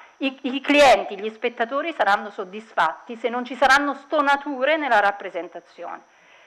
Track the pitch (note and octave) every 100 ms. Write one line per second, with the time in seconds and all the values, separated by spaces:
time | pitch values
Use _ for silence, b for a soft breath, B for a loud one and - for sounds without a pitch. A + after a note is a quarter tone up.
0 | B B C4+ C4+ B3 C4+ C4+ D4 C#4 G3
1 | - G3 G#3+ A3 A#3+ A#3+ A3+ C#4 D#4+ D#4
2 | G3 G#3 G#3+ - F#3 G#3 A3 - E3 D#3+
3 | - A#3 B3 B3 B3 B3+ C4+ C#4 C#4+ C4+
4 | - D#4 C#4+ C#4 D4 C4 C4+ D#4 C#4+ A3
5 | G3+ G3+ G3 F3 E3+ F3 _ - E3+ E3+
6 | _ b b b